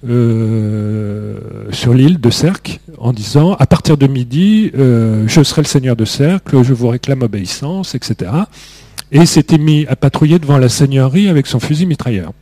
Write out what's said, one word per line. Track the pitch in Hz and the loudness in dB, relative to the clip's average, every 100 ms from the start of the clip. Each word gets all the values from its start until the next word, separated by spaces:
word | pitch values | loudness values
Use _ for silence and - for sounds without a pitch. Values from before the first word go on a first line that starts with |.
| 123 | -2
euh, | 120 117 113 110 110 107 107 104 107 104 104 104 104 - 107 107 | 0 0 0 -2 -2 -2 -4 -4 -6 -6 -8 -10 -12 -14 -14 -12
sur | - - | -6 2
l'île | 123 135 180 | 4 4 4
de | 120 | 0
Sercq | - 151 196 - - - - | 0 -2 -2 -8 -16 -18 -8
en | 117 | -4
disant : « | 117 104 143 160 - | -4 -2 2 2 2
À | 135 | 2
partir | 165 - 151 | 0 2 2
de | 135 | 2
midi, | 135 123 135 190 214 214 - | 0 -4 0 2 2 0 2
euh, | 135 117 113 110 110 | 2 2 2 0 2
je | 170 | 2
serai | 143 - | 2 0
le | 147 | 0
seigneur | 147 131 113 | 0 0 -2
de | |
Sercq, | 110 - 143 185 - 139 | -2 0 0 0 0 2
je | 123 | 2
vous | 127 120 | 2 0
réclame | 123 - 135 | -2 -4 -4
obéissance, | 120 101 92 - 139 185 190 135 | -2 -4 -8 -8 -8 -8 -8 -10
et | |
cetera. » | - 113 87 143 208 - - - - - - | -8 -8 -4 -4 -4 -10 -20 -20 -20 -18 -2
Et | 143 | 4
il | 170 | 4
s'était | - 143 160 | 4 2 2
mis | 151 151 151 | 2 0 0
à | 131 | 0
patrouiller | 139 - 156 170 | 0 2 2 2
devant | 147 143 | 2 2
la | 127 | 2
seigneurie | - 143 135 131 147 202 | 2 0 2 2 2 2
avec | 160 131 | 2 0
son | 123 | -4
fusil | - 151 185 | -2 -2 -2
mitrailleur. | 151 - 107 80 - | -2 -4 -6 -6 -12